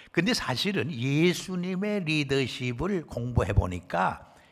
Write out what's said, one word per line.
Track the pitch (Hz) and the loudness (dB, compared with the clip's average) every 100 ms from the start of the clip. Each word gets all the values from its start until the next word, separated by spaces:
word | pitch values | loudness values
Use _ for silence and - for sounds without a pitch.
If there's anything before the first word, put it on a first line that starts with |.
| - | -4
근데 | - 185 | 0 2
사실은 | 247 - 123 190 196 110 | 0 0 -2 0 -2 -2
예수님의 | 117 131 143 180 175 - 185 180 185 208 208 156 | -2 0 4 4 2 -4 -6 -4 -4 -2 -2 0
리더십을 | 156 139 139 127 - 123 120 170 190 - | 0 2 2 0 -2 -4 -2 -2 -2 -4
공부해 | - 123 120 95 | -6 0 2 4
보니까 | 104 90 90 - 85 156 - - - - | 4 2 -2 -4 0 0 -2 -12 -20 -20